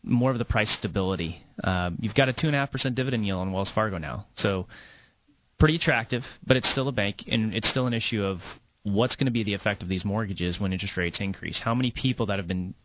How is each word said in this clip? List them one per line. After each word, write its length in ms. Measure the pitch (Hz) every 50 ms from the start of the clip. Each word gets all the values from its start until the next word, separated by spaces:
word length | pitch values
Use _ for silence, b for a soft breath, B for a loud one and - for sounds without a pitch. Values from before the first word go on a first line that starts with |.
more 280 | - - - 120 123 131
of 80 | 131 117
the 60 | 120
price 300 | - - 110 107 107 - -
stability. 640 | - 98 80 98 95 95 95 82 85 82 82 - - - - -
Um, 360 | - - 92 90 90 90 87 -
you've 140 | - 107 104
got 140 | - 135 131
a 40 |
two 140 | 123 - -
and 100 | 156 147
a 20 | 139
half 140 | 139 139
percent 220 | - 131 - 135 123
dividend 300 | 123 127 135 127 113 107
yield 160 | 98 95 92
on 120 | 92 95
Wells 180 | 95 95 98 - -
Fargo 240 | 107 110 107 95 85
now, 280 | 78 71 60 - - _ _
so 300 | - - 104 98 92 92 B B B B B B B B B B B _ _ _ _ _ _ _ _
pretty 180 | 170 156 156
attractive, 460 | 170 - 160 135 117 113 - 127 120 131 - - - -
but 100 | - 131
it's 140 | 127 - -
still 180 | - 139 131 139
a 40 |
bank, 320 | 127 113 101 101 104 - - -
and 260 | - 117 110 110 90
it's 140 | - - -
still 160 | - 131 127
an 80 | 123 120
issue 280 | 113 110 - 117 107
of 180 | 98 98 95 87 - - - - _ _ _ _
what's 340 | _ 104 98 101 120 127 -
gonna 140 | - 139 131
be 140 | 117 117 107
the 100 | 104 101
effect 280 | 98 - 107 101 -
of 60 | 92 90
these 160 | 95 90 -
mortgages 540 | 101 98 110 113 98 98 82 90 90 87 87
when 140 | 101 95
interest 240 | 92 90 101 98 -
rates 240 | 92 87 85 - -
increase. 400 | 101 98 92 - - 82 - -
How 120 | - 113 117
many 160 | 123 127 123
people 360 | - - - 131 120 - 113
that 120 | 104 101 98
have 100 | 95 85
been 260 | 92 92 90 92 - _